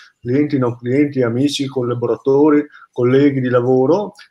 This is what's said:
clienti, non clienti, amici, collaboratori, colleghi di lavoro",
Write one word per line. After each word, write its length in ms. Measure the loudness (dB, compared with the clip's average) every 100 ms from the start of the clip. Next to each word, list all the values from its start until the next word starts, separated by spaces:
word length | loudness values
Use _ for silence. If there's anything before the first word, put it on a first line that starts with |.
| -20 _
clienti, 380 | -4 -2 0 0
non 180 | -2 -4
clienti, 460 | -4 0 0 0
amici, 440 | -2 0 -2 -2 -6
collaboratori, 1000 | -6 -6 -4 -4 -4 0 2 4 2 0 -14 -14
colleghi 480 | -2 2 4 2 0
di 80 | -2
lavoro", 680 | 0 2 2 2 0 -2 -12 -20